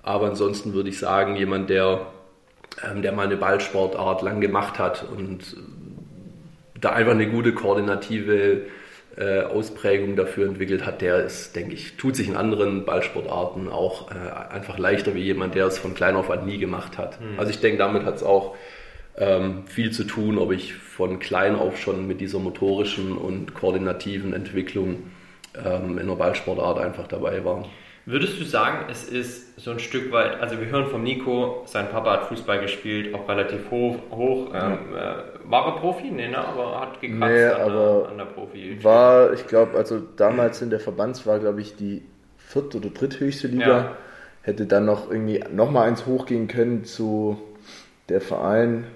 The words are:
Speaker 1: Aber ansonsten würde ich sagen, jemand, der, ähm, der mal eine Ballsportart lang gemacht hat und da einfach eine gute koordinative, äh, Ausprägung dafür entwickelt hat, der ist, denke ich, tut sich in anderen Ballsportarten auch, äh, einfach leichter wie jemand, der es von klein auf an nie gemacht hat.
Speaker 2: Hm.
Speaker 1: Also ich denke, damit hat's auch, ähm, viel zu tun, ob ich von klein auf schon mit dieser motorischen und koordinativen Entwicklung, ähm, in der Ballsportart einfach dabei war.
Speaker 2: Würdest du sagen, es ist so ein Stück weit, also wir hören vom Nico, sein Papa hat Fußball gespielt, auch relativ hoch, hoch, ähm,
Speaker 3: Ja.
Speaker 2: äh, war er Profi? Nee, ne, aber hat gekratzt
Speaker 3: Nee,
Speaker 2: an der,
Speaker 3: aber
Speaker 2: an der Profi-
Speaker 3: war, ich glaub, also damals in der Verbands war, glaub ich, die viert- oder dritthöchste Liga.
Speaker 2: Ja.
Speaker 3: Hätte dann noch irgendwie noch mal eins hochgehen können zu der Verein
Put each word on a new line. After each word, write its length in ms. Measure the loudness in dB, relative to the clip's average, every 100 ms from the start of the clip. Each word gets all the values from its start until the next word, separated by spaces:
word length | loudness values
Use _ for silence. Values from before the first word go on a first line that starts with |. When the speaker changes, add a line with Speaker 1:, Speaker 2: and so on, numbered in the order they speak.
Speaker 1:
Aber 240 | -2 0 0
ansonsten 460 | 2 0 0 -4
würde 140 | -2 -4
ich 100 | -4
sagen, 380 | 0 2 2 0
jemand, 340 | 0 0 2
der, 360 | 4 4 2 -4 -16 -20 _ _ _ -20 -12 -8
ähm, 120 | -2
der 100 | -2
mal 140 | 0 0
eine 100 | 2
Ballsportart 880 | 2 2 0 0 0 0 0 0
lang 180 | -2 0
gemacht 380 | 2 0 -2 -2
hat 260 | -2 -2 -8 -8
und 400 | -8 -10 -12 -16 -16 -18 -16 -18 -18 -18 -18 -20 -20 -20 -20 -2
da 100 | 0
einfach 220 | 4 4
eine 160 | 4 2
gute 240 | 2 2
koordinative, 1080 | 2 0 2 2 -2 -2 -4 2 4 4 2 -2 -16 -20 -20 -20 -4
äh, 260 | 0 0
Ausprägung 760 | 0 -2 -4 -2 2 2 2 0
dafür 300 | -2 0 -2
entwickelt 380 | 0 -2 -2 -2
hat, 160 | -2
der 200 | 2 2
ist, 300 | 2 -6 -10
denke 200 | -8 -8
ich, 220 | -10 -12 -4
tut 180 | -2 0
sich 120 | -2
in 60 | 0
anderen 480 | 0 2 2 0 0
Ballsportarten 840 | 0 0 -6 -4 -4 -4 -6 -6
auch, 420 | -2 -2 -2 -12
äh, 40 | -10 -10 -10 -10
einfach 240 | -10 -10 -2
leichter 360 | 2 2 0
wie 80 | -2
jemand, 320 | -2 0 0
der 120 | 2 2
es 120 | 0
von 160 | -6
klein 220 | 0 2 2
auf 140 | 0
an 160 | -2 -4
nie 100 | -4
gemacht 380 | -4 -4 -8 -8
hat. 240 | -8 -8
Speaker 2:
Hm. 180 | -10 -4
Speaker 1:
Also 120 | -4
ich 100 | 2
denke, 160 | 2 4
damit 260 | 2 2 0
hat's 160 | -2
auch, 340 | 4 4 2 -10 -18 -18 -18 -18 -16 -2
ähm, 460 | 2 4 2 -6 -8
viel 240 | -4 -2
zu 140 | -2
tun, 340 | -4 -2 0 0
ob 120 | 0
ich 200 | -2 -4
von 440 | -14 -16 -4 -4 -2
klein 360 | -2 2 2 2
auf 220 | -2 -2
schon 300 | -4 -4 -4
mit 140 | -6
dieser 160 | -4 -4
motorischen 800 | -4 0 0 2 0 -2 -4 -4
und 360 | -4 -6 -8
koordinativen 760 | -2 0 2 -2 -4 -6 -6 -4
Entwicklung, 800 | -6 -4 -6 -4 -2 -2 -4 -10 -20 -20 -20 -18 -8
ähm, 360 | -4 -2 -2 -4
in 80 | -4
der 60 |
Ballsportart 640 | 0 0 0 -2 0 0 0
einfach 280 | -2 -6 -8
dabei 380 | -4 -2 -2
war. 220 | -2 -4 -6 -16 -20 -20
Speaker 2:
Würdest 360 | -4 -2 -2 -4
du 40 |
sagen, 420 | -2 0 2 0 -8
es 140 | -10
ist 560 | -6 -6 -6 -10 -18 -14
so 100 | -8
ein 80 | -8
Stück 320 | -4 -4 0
weit, 300 | 2 2 0
also 180 | -4 -4
wir 80 | -2
hören 200 | 0 0
vom 180 | -2
Nico, 580 | -2 -2 0 0 0 -4 -4
sein 220 | -4 -2
Papa 220 | 0 2
hat 100 | 2
Fußball 340 | 0 -8 -2 -2
gespielt, 540 | -2 -6 -4 -4 -4
auch 140 | -6 -2
relativ 420 | 0 0 -4 -4
hoch, 260 | 0 0 -2 -8
hoch, 380 | -2 0 0 -2
ähm, 300 | -2 -2 -2 -6
Speaker 3:
Ja. 200 | -8 -6 -8
Speaker 2:
äh, 40 | -10 -16
war 220 | 2 2 2
er 60 | -2
Profi? 300 | -2 -2 -6
Nee, 160 | -6 -4
ne, 100 | -4
aber 420 | -4 -4 -4 -4
hat 200 | -8 -10
gekratzt 200 | -8 0
Speaker 3:
Nee, 60 | 6
Speaker 2:
an 60 |
der, 320 | 8 8 6
Speaker 3:
aber 440 | 2 6 6 6 2
Speaker 2:
an 100 | -6
der 80 | -10
Profi- 560 | -10 -12 -12 -10 2
Speaker 3:
war, 500 | 8 10 12 10 8
ich 120 | 6 4
glaub, 300 | 6 6 4
also 260 | 0 -2 -6 2
damals 460 | 4 6 2 0
in 80 | -2
der 100 | -2
Verbands 460 | -2 -2 -4 -2 0
war, 100 | 2
glaub 200 | 2 -2
ich, 180 | -8 -8
die 260 | -8 -8 -12 -20 _ _
viert- 360 | -4 -4 -4
oder 140 | -6 -8
dritthöchste 580 | -4 -4 -2 -4 -2 -2
Liga. 200 | 2 4
Speaker 2:
Ja. 280 | 4 2 -8 -16 -20 -20 -10
Speaker 3:
Hätte 260 | -6 -4 4
dann 180 | 4
noch 240 | 4 2 0
irgendwie 360 | -2 0 -2 -2
noch 180 | 2 4
mal 120 | 6 4
eins 180 | 2 -2
hochgehen 420 | -2 0 -2 -2
können 360 | 0 2 0
zu 560 | -6 -4 -2 0 0 -2 -10 -20 -20 -20 -20 _ -2
der 120 | -2
Verein 640 | 0 -2 2 4 4 0 -6